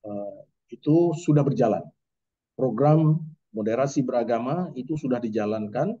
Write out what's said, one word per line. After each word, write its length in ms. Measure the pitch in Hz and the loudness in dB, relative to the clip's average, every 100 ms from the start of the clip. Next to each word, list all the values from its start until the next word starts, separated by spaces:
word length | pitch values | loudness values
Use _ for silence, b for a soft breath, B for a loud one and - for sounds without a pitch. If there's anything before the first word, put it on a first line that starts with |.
| 104 | -8
eh, 320 | 101 101 - - _ _ | -10 -10 -14 -20 _ _
itu 400 | 117 151 165 175 156 | -8 2 4 4 0
sudah 240 | - 147 | 2 2
berjalan. 400 | 143 113 117 90 - _ _ _ _ _ _ | 2 2 2 0 -6 _ _ _ _ _ _
Program 640 | - 127 110 147 156 156 156 - - _ | -4 -2 2 4 6 4 2 -2 -16 _
moderasi 560 | 107 107 117 143 143 127 | -6 -2 0 0 0 0
beragama 640 | 123 113 117 123 170 175 131 | -2 0 -2 -2 -4 -4 -8
itu 160 | 123 | -6
sudah 240 | 151 147 120 | -6 -2 -2
dijalankan 800 | 117 107 104 110 104 123 175 240 | -2 -2 -2 -2 -4 -4 -4 -6